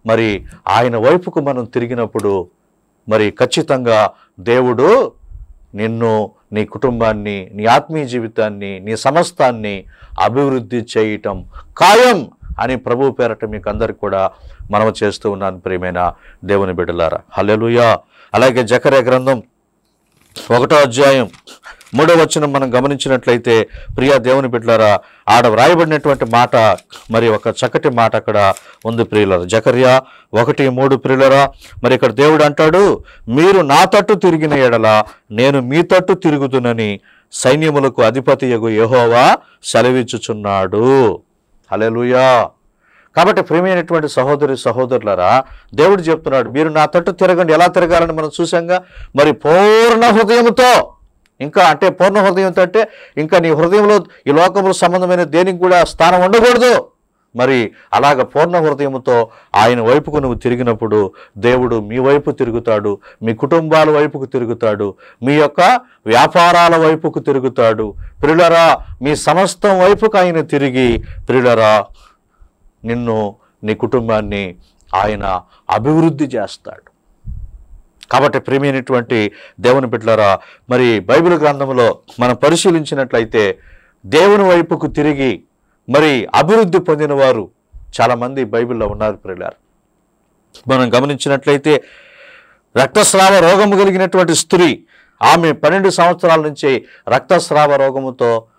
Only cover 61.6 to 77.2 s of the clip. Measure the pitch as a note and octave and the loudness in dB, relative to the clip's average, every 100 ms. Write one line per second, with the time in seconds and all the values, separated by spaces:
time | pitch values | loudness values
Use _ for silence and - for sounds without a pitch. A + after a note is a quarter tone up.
61.6 | B2+ A#2 G#2 A#2+ C3 C#3+ C#3+ C3+ B2 A#2 | 0 -2 -4 -4 0 0 0 -4 -4 -4
62.6 | A#2 G#2+ G#2 G2+ - _ A2+ A2+ C#3 E3 | -2 -2 -2 -6 -10 _ -8 -4 -2 -2
63.6 | D#3+ D#3 D#3 D3+ D3+ D3 C3 C3 A#2 A2+ | 2 2 2 2 0 -4 -8 -6 -6 -4
64.6 | A2+ G#2 G2+ - - _ A#2+ D3 C#3+ - | -4 -2 -6 -8 -20 _ -2 2 0 2
65.6 | F3+ B3 - _ - A#2+ D#3 F3+ E3+ F3 | 2 2 -2 _ 0 2 2 4 4 4
66.6 | E3+ E3 D#3+ D#3 D#3+ - - C3+ B2+ B2+ | 4 4 2 0 -4 -6 -4 -2 -2 0
67.6 | A2+ A2 G#2+ - - - C#3 D#3+ E3+ E3 | 0 0 -6 -10 -18 -6 -2 2 4 4
68.6 | E3 C#3 - - C3 D3 - D#3+ F#3+ - | 4 2 -4 -10 -6 -4 0 0 0 -2
69.6 | G#3 F#3+ F#3 G3+ A3 G#3 F3+ E3 D#3 D3 | 0 2 2 2 2 2 0 0 -2 -2
70.6 | C#3 B2+ B2 A2+ - - - B2+ B2 A2+ | -2 0 0 -2 -6 -14 -2 0 2 2
71.6 | A2 G#2+ G2 - _ _ _ _ _ _ | 2 2 -2 -12 _ _ _ _ _ _
72.6 | _ _ A2+ A#2+ A#2+ A2 G#2 G#2 _ _ | _ _ -8 -6 -4 -4 -6 -10 _ _
73.6 | G#2+ A2 A#2 B2+ A2+ A2 G#2+ G2+ F#2+ F2 | -8 -6 -2 -4 -2 -4 -4 -8 -10 -14
74.6 | _ _ _ F#2 G#2 G#2 G2 F2+ - _ | _ _ _ -4 -4 -4 -6 -8 -10 _
75.6 | - G#2 B2 D#3 E3 C#3 D3 A#2+ G2 - | -6 -4 0 0 0 -2 -6 -6 -8 -12
76.6 | - - _ _ _ _ | -20 -20 _ _ _ _